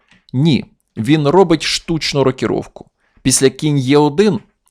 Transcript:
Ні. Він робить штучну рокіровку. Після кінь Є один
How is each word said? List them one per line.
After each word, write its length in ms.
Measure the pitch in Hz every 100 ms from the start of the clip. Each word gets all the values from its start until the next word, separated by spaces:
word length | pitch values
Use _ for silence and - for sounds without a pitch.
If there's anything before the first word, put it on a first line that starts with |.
| _ _ _
Ні. 320 | 127 160 131 - _ _ -
Він 320 | 113 156 143
робить 340 | 175 185 160
штучну 640 | - - - 165 - 147
рокіровку. 640 | 131 127 110 98 101 - - _ _ _
Після 280 | 131 131 135
кінь 280 | 127 151 143
Є 200 | 127 147
один 420 | 147 143 208 151 - _ _